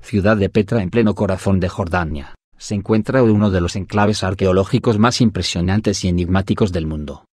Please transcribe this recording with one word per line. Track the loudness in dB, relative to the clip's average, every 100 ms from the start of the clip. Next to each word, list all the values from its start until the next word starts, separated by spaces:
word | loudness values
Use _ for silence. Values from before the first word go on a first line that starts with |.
Ciudad | -2 0 2 2
de | 2
Petra | 0 0 -2
en | 0
pleno | 2 0 0
corazón | -2 -2 0 0
de | 0
Jordania, | -4 -4 -2 -4 -8 -10 -20 _ _
se | -8 -6
encuentra | 0 0 2 2
uno | 4 4 4
de | 2
los | -2
enclaves | -4 -4 0 0 0
arqueológicos | -4 0 2 2 2 0 0 2
más | 2 4
impresionantes | 0 0 -4 -2 0 0 0 -2
y | 0
enigmáticos | 0 0 0 0 0 0
del | -2 -4
mundo. | -8 -10 -14 _